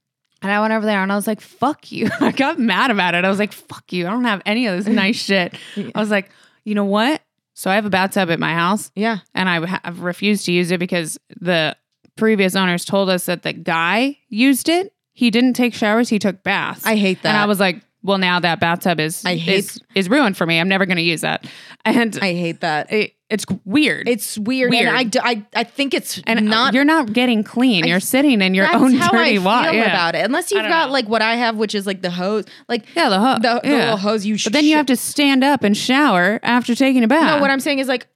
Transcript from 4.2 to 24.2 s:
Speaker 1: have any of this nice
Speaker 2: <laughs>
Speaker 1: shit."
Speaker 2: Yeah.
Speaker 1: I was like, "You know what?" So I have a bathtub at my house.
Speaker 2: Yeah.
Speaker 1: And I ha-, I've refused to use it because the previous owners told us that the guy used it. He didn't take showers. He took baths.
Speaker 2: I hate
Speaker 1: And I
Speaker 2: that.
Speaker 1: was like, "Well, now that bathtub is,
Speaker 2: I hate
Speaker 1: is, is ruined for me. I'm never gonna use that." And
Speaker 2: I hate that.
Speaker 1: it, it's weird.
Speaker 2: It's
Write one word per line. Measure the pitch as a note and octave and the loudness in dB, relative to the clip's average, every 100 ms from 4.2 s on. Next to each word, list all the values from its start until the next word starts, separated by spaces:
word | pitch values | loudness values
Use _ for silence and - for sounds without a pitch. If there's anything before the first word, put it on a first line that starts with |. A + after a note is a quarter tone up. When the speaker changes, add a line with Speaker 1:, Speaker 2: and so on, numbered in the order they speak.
Speaker 1:
have | B3 G3 - | -2 -2 -2
any | A3 A#3+ | -2 0
of | F3+ | -2
this | G3+ | 0
nice | G#3+ F#3+ A#3 | 2 2 0
Speaker 2:
<laughs> | |
Speaker 1:
shit." | - F#3+ F3 - - | 0 0 0 -6 -14
Speaker 2:
Yeah. | - - - | -10 -8 -4
Speaker 1:
I | |
was | G#3+ | -2
like, | G#3 G3 _ _ _ | -2 -2 _ _ _
"You | G#3+ G#3 | -6 -2
know | |
what?" | G3+ G#3 A#3+ D#4 - _ _ | 0 0 0 -2 -8 _ _
So | - F#3+ | -8 -2
I | |
have | G3+ G#3 | 0 0
a | |
bathtub | F#3 F#3+ G3+ F3+ | 0 0 0 -2
at | D#3+ | 0
my | D#3+ | -2
house. | E3 F3 G#3 - | 0 0 0 -4
Speaker 2:
Yeah. | - A3 G#3+ - | -4 -4 -4 -6
Speaker 1:
And | - F#3 | -4 -2
I | E3+ E3+ | -2 -2
ha-, | F#3 | -6
I've | F3 F3 | -8 -8
refused | F3 F3 G3+ G3+ - | -8 -4 0 0 0
to | |
use | F3 F3 | 0 0
it | F3+ | -2
because | F3+ F3+ D#3 - _ - | -2 -4 -4 -10 _ -10
the | F3 E3 D#3 - _ _ _ - | -2 0 0 -4 _ _ _ -2
previous | A3 G#3+ F#3+ | 2 2 2
owners | F#3 F#3 F3 | 2 0 0
told | - G3 F#3+ | -2 -2 0
us | F3+ - | 0 -2
that | F3 | -6
the | D#3+ | -6
guy | E3+ E3 E3 E3+ G#3 C#4 C#4+ _ | -8 -4 -2 0 0 -2 -4 _
used | G#3 C4 C4 - | 0 2 2 2
it. | E4+ G4+ - _ | 0 -2 -10 _
He | _ A#3+ | _ 0
didn't | A3 B3+ | 2 2
take | A#3+ B3 | 2 -2
showers. | - G#3+ A3 A#3+ | 0 0 2 2
He | G#3 | 0
took | G3+ F3+ | 0 -4
baths. | G3 G3 D3+ - A3 | -4 -4 -4 -6 -2
Speaker 2:
I | |
hate | G#3+ G3 F#3 | 0 2 0
Speaker 1:
And | D#3+ G#3+ | 0 0
I | |
Speaker 2:
that. | G#3 | 0
Speaker 1:
was | G3 | 2
like, | F#3+ E3+ - _ | 0 -2 -12 _
"Well, | F#3 G3 | -2 0
now | F#3 F3+ | 0 0
that | F3 E3 | 0 0
bathtub | E3+ F3 F#3+ E3 | 0 0 0 -2
is, | D#3 E3+ | -2 -4
Speaker 2:
I | F3+ | -4
hate | F3 E3+ G3 | -4 0 -2
Speaker 1:
is, | G3+ - - G3 | -2 -10 -6 -4
is | F#3 | 0
ruined | C#4+ A#3 F3+ | 2 2 0
for | E3 | 0
me. | E3 | 2
I'm | F#3 | 2
never | F#3+ F#3+ | 0 0
gonna | F3+ | 0
use | E3+ D#3 | 0 -2
that." | D#3 - - - - - | -4 -6 -8 -18 -20 -6
And | A3 B3 A3+ G3+ | 0 2 0 -2
Speaker 2:
I | G3 | -2
hate | F3 E3+ D#3+ | -2 -4 -4
that. | E3+ D3+ - | -4 -4 -2
Speaker 1:
it, | G#3+ G3+ - _ | -2 -4 -8 _
it's | G#3 - G3 F#3 | -6 -4 -8 -2
weird. | C4 C#4 D3 - | 0 2 0 -2
Speaker 2:
It's | A#3+ | -4